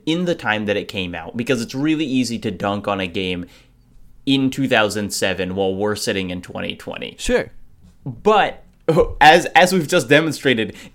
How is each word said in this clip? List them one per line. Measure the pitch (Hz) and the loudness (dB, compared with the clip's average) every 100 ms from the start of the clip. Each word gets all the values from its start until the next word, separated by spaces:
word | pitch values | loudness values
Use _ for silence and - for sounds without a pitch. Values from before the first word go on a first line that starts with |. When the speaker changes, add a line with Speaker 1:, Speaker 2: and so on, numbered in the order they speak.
| - | -4
Speaker 1:
in | 165 180 | -2 -2
the | 165 | -2
time | 113 107 104 | -2 -2 0
that | 101 | -2
it | 90 | -4
came | 101 90 85 | -6 -6 -8
out, | 85 113 | -8 -6
because | 120 123 | -2 -2
it's | 110 131 | -4 -4
really | 151 156 151 | -2 -2 0
easy | 131 117 113 | 0 -2 -4
to | 113 | -6
dunk | 90 101 101 101 | -4 -4 -2 -2
on | 98 | -4
a | 92 | -4
game | 95 92 90 85 - _ _ _ - - - - | -4 -4 -4 -8 -16 _ _ _ -20 -20 -8 0
in | 135 135 | 2 2
two | 143 135 | 0 0
thousand | 120 104 101 101 | 2 2 -2 -4
seven | - 101 90 90 92 | -2 -2 -2 -4 -2
while | 95 | -2
we're | 95 104 104 | -2 -2 -2
sitting | - 98 90 | -4 -4 -4
in | 90 | -8
twenty | 90 98 95 - | -10 -10 -8 -10
twenty. | - - - - | -10 -10 -12 -8
Speaker 2:
Sure. | - 240 - - - - - - 139 | -2 -2 -2 -12 -20 -20 -20 -14 -12
Speaker 1:
But | 117 208 208 160 - - _ - 151 - - | -2 4 4 2 -2 -18 _ 0 2 2 6
as, | 151 175 - - | 8 8 6 4
as | 180 | 4
we've | 185 147 | 4 2
just | 175 123 | 2 4
demonstrated, | 143 160 135 139 117 107 - - | 4 2 0 0 0 -2 -8 -16